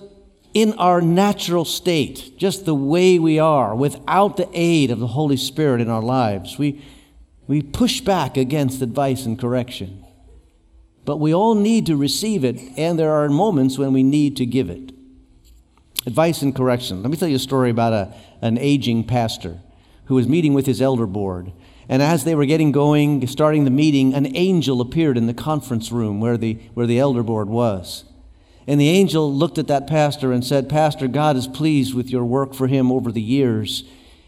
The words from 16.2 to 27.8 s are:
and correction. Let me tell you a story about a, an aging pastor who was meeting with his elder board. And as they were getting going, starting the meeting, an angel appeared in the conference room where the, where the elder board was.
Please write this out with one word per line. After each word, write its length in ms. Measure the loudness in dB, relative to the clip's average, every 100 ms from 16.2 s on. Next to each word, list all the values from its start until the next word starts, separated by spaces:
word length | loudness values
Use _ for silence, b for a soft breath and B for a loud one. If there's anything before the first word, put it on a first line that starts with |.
| 2 2
and 120 | -2 0
correction. 460 | 0 0 -4 -6
Let 80 | -4
me 80 | -2
tell 120 | 0
you 80 | -2
a 20 |
story 320 | 0 0 2
about 220 | 2 0
a, 200 | 0 -2 B B B
an 160 | -2 0
aging 460 | 2 0 0 -2 0
pastor 520 | 0 -2 -4 -12 -14 -18 b b b -2
who 80 |
was 140 | 0 2
meeting 260 | 2 2
with 140 | 2 0
his 160 | 0
elder 240 | 0 0 -2
board. 440 | -4 -6 -6 -10 -16 b b b
And 140 | 0
as 220 | 2 2 0
they 100 | 0
were 100 | 2
getting 260 | 2 2
going, 540 | 4 4 4 2 0 -2
starting 380 | 0 2 4
the 80 | 2
meeting, 420 | 4 4 4 2
an 240 | 2 0 0
angel 440 | 2 2 2 0
appeared 360 | -2 0 0 2
in 80 | 0
the 80 |
conference 580 | -2 -4 -4 -2 -6 -4
room 280 | -4 -2 -2
where 160 | -2 0
the, 220 | -2 -6 B -4
where 100 | 0
the 140 | 2
elder 240 | 2 0
board 260 | -2 -2 -2
was. 540 | 0 0 -2